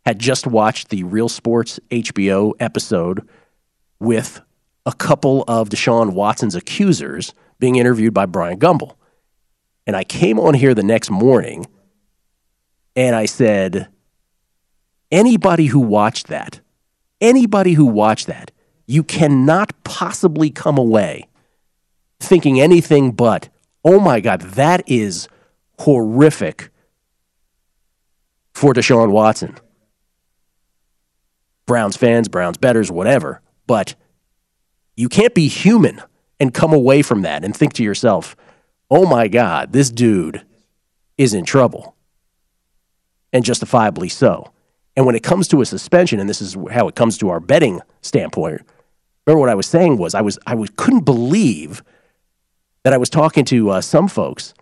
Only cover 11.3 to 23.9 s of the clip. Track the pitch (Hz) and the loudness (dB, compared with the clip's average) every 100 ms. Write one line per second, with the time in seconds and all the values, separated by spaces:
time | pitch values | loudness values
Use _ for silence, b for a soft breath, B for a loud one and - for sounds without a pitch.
11.3 | 120 - 76 98 _ _ _ _ _ _ | 2 0 -12 -18 _ _ _ _ _ _
12.3 | _ _ _ _ _ _ 127 127 113 107 | _ _ _ _ _ _ -2 0 0 -2
13.3 | - 113 101 95 92 - _ _ _ _ | 0 0 0 -2 -6 -10 _ _ _ _
14.3 | _ _ _ _ _ _ _ _ 170 240 | _ _ _ _ _ _ _ _ 2 4
15.3 | 220 190 165 151 139 117 104 107 - - | 4 2 2 2 2 2 2 0 -2 -10
16.3 | - - - _ _ _ _ _ _ 226 | -12 -12 -20 _ _ _ _ _ _ 2
17.3 | 262 233 202 185 156 139 107 107 107 - | 4 2 2 2 4 4 2 0 0 -6
18.3 | - - _ _ _ - 147 - - 151 | -14 -18 _ _ _ -4 -2 -2 0 2
19.3 | 135 135 175 214 - - - 175 - 180 | 4 2 2 -2 -8 -16 -10 -8 -2 -2
20.3 | 156 151 127 165 139 120 110 87 69 - | 0 -2 -2 -2 0 2 0 -2 -8 -18
21.3 | _ _ _ _ _ _ _ _ _ - | _ _ _ _ _ _ _ _ _ 0
22.3 | 175 147 131 156 170 - 147 131 107 120 | 2 4 2 6 4 4 2 2 2 0
23.3 | 101 - _ _ _ 160 | 0 -6 _ _ _ 4